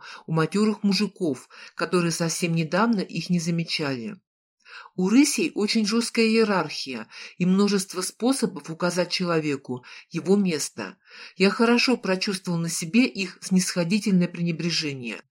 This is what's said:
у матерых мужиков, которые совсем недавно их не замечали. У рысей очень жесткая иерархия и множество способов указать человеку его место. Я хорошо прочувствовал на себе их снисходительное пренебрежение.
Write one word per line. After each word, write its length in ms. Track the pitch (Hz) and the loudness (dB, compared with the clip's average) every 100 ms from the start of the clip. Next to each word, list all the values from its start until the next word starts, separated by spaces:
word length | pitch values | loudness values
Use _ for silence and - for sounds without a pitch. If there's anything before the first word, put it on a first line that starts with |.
| - - - | -10 -14 -4
у 40 | |
матерых 500 | 160 156 196 214 208 | 0 0 2 2 2
мужиков, 680 | 202 190 202 - 175 127 - - - - | 2 2 0 -2 -4 -4 -8 -20 -14 -6
которые 360 | 160 180 170 | 0 2 2
совсем 440 | 165 165 - 175 165 | 0 -2 -2 0 0
недавно 460 | 156 180 233 214 | 0 2 2 2
их 280 | 160 170 160 | -2 -6 -2
не 120 | 175 | 0
замечали. 720 | 160 170 165 - 147 131 110 107 _ _ _ _ - - - - | 0 -2 -2 -4 -4 -4 -6 -12 _ _ _ _ -20 -20 -12 -2
У 140 | 185 | 2
рысей 420 | 233 294 - 165 - | 4 2 0 -2 -2
очень 300 | 208 226 202 | -2 0 0
жесткая 400 | 226 233 - 226 | 0 -2 0 2
иерархия 840 | 226 214 190 151 - 135 120 107 - - - | 2 2 0 -2 -6 -10 -10 -12 -16 -14 -2
и 80 | 180 | 2
множество 560 | 190 202 202 190 175 | 4 4 2 -2 -6
способов 680 | 180 - 233 269 214 147 - | -8 -2 0 0 -2 -4 -12
указать 420 | 160 175 170 175 | -4 -2 0 -2
человеку 720 | - 175 165 151 139 - 123 - - - | -2 0 0 0 -2 -4 -10 -10 -20 -10
его 280 | 165 151 202 | -4 2 2
место. 580 | 190 151 - - 98 - _ - - - | 2 0 -4 -8 -10 -10 _ -20 -10 2
Я 140 | 190 | 2
хорошо 480 | 196 240 240 262 240 | 4 4 4 4 0
прочувствовал 640 | 190 185 214 185 - 170 | 0 -2 -2 -4 -2 -2
на 100 | 165 | -2
себе 360 | - 165 226 254 | -4 0 4 4
их 300 | 196 185 - | 0 -8 -8
снисходительное 840 | - 185 180 180 170 214 208 185 175 | 0 2 2 0 0 0 2 2 2
пренебрежение. 960 | 175 170 160 170 156 156 135 120 95 - | 0 -2 -2 -2 -2 -4 -4 -8 -12 -14